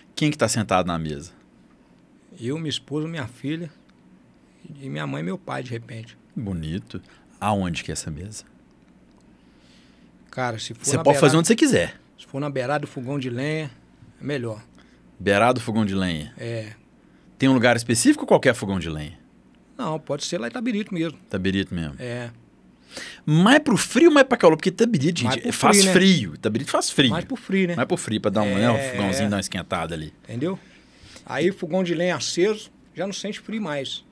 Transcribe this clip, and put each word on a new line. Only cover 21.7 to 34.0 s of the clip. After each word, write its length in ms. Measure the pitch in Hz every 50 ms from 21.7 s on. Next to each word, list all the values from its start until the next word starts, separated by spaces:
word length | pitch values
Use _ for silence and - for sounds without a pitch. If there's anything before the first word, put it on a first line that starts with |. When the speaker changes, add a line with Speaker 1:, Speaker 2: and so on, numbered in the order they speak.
| -
Speaker 1:
mesmo? 200 | 87 82 76 71 69
Speaker 2:
É. 320 | 131 123 117 123 120 117 117 - - _ _ _ _ _ _ _ _ _ - - - - - - _
Speaker 1:
Mais 320 | - 151 160 180 208 262 302
pro 180 | 294 - 226
frio, 340 | 165 - - - 233 320 339 302
mais 140 | 294 262
pra 100 | 269 - -
calor? 180 | - 175 160
Porque 120 | 156 - 190
Itabirito, 560 | 175 - 226 226 - 156 127 165 180 - 117
Speaker 2:
Mais 100 | 117 131
Speaker 1:
gente, 80 | 127 -
Speaker 2:
pro 80 | 240 -
Speaker 1:
faz 260 | - - 143 190 202
Speaker 2:
frio, 80 | 190 190
né? 40 | 185
Speaker 1:
frio. 420 | 180 185 190 185 - - 85 73
Itabirito 360 | - - 113 104 113 143 -
faz 200 | - 294 - -
frio. 200 | - - 143 127
Speaker 2:
Mais 140 | 147 165 170
pro 120 | - 269
frio, 300 | 233 - - 190 190 190 170
né? 60 | 175
Speaker 1:
Mais 140 | 165 131 -
pro 80 | 185
frio, 240 | - - - 110 107
pra 100 | - 107
dar 120 | 95 110 104
um, 120 | 101 95
né, 160 | 95 110 120
um 60 | 117
Speaker 2:
É. 140 | 110 - - 127
Speaker 1:
fogãozinho, 360 | 123 101 95 95 - 107 104
dar 60 | 101
uma 40 | 98
esquentada 540 | 92 - - 92 85 - - 90 82 82 85
ali. 160 | 80 78 78 - _ _
Speaker 2:
Entendeu? 320 | - 117 120 139 175 196 - - - - - _ _ _ _ - - - - -
Aí, 240 | - 120 131 156 180
fogão 320 | 190 - - 160 160 185 190
de 100 | 170 170
lenha 200 | 156 175 180 170
aceso, 560 | 131 120 - - 170 175 214 214 214 - - _ _ _ _ _
já 100 | - 175
não 80 | 202 185
sente 280 | - - 196 208 -
frio 200 | - - 202 226
mais. 440 | 214 165 147 143 135 117 - -